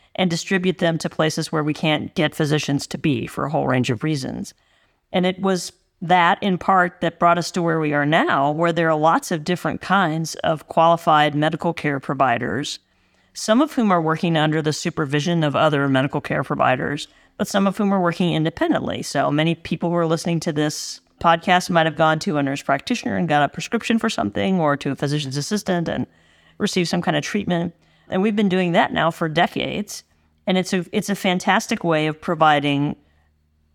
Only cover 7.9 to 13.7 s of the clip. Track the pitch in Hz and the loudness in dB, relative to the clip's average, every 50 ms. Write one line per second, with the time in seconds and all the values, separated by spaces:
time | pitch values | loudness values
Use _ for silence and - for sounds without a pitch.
7.9 | 147 147 143 147 156 175 - - 226 143 139 143 151 156 170 170 170 170 165 160 | 0 0 2 2 2 2 2 2 2 2 2 0 0 0 0 0 2 2 2 2
8.9 | 160 151 151 160 165 285 - - 185 156 151 - 180 165 - 165 - - - - | 2 4 4 4 2 2 0 -2 -6 -4 -2 -4 -4 -2 -2 -6 -6 -6 -2 0
9.9 | 185 196 190 160 156 165 160 156 - - - 160 160 147 - - - 175 160 170 | 2 2 2 2 0 -2 -4 -6 -6 -4 -2 -2 -2 -2 -6 -4 2 4 4 4
10.9 | 170 165 - 170 156 151 151 151 - 147 151 156 170 160 - 175 165 - - 156 | 4 4 4 4 4 4 4 4 2 0 0 0 0 -2 -4 -4 -4 -2 -4 -4
11.9 | 143 139 - - 147 135 139 127 120 113 120 - 87 127 147 - - - - _ | -4 -4 -4 -6 -2 0 2 2 2 0 -2 -4 -4 -4 -6 -6 -10 -12 -14 _
12.9 | _ _ _ _ _ _ _ _ _ - - - 220 247 311 302 | _ _ _ _ _ _ _ _ _ -10 -2 2 2 2 2 2